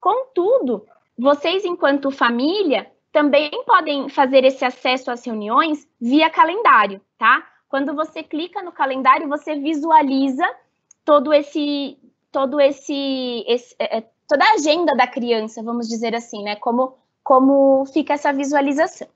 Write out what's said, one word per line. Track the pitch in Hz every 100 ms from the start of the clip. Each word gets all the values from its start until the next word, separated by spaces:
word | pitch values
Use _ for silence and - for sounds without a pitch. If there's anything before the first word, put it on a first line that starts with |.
Contudo, | 359 466 523 - 359 523 294 208 - _ _ -
vocês, | 254 294 330 370
enquanto | 392 359 294 277 277
família, | - 240 240 277 403 370 220 - _ _
também | 302 294 285 302 370
podem | 508 453 311 285 269
fazer | - 269 269
esse | 262 269
acesso | 254 - 269 262 262
às | 240
reuniões | 247 220 208 247 320 302 _ -
via | 233 285 320
calendário, | 339 330 381 480 254 208 196 _ -
tá? | 226 269 - _ _
Quando | 269 277
você | 294 311 320
clica | 311 302 359 403
no | 359
calendário, | - 277 262 262 294 302
você | 294 302 302
visualiza | 277 311 320 311 285 269 277 262 359 - _ _ _ _
todo | - 294 285
esse, | 294 285 320 294 285 277 - _ _ _
todo | 294 269 294
esse, | 277 285 - 285 277 269 254 240 -
esse, | 240 247 -
é, | - 226
é, | 226 _ -
toda | 285
a | 381
agenda | 427 302 311 339
da | 262 247
criança, | 262 240 226 220 226
vamos | 226 240 226
dizer | 226 226
assim, | 233 233 214
né? | 202 208
Como, | - 233 262 - _ _
como | - 262 262 277 269 269 269
fica | 320 285
essa | 285 294
visualização. | 277 277 285 277 277 359 - -